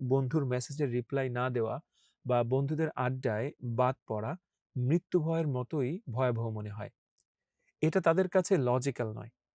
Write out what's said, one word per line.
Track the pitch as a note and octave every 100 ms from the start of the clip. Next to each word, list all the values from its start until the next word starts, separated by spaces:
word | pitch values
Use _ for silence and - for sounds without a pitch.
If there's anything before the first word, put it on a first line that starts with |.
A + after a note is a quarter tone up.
বন্ধুর | B2+ C3+ C3 D#3 C3+
মেসেজের | B2 - C#3 C#3+
রিপ্লাই | A#2+ A#2+ C3+ C3
না | A#2+ B2+
দেওয়া | B2 A2 B2 - _ _ _ B2
বা | A#2+
বন্ধুদের | A#2 C3 C#3 D3+ D#3+
আড্ডায় | - B2+ C3 B2+ G#2+ C3 -
বাদ | B2 A#2 B2+ C3 -
পড়া | A2 A2 F3 _ _ _ -
মৃত্যু | B2 E3 - F3+
ভয়ের | D#3 E3 D#3+
মতোই | B2+ A#2+ - A#2+ F3+ -
ভয়াবহ | A#2 C3 A2+ A#2
মনে | G#2+ G#2
হয়। | G#2 G2+ - _ _ _ _ _ _ _ _
এটা | D#3 F#3
তাদের | E3 E3 F#3
কাছে | F#3+ F3 F3+
লজিক্যাল | B2 B2 C3 B2 A2+
নয়, | A2 A2 - _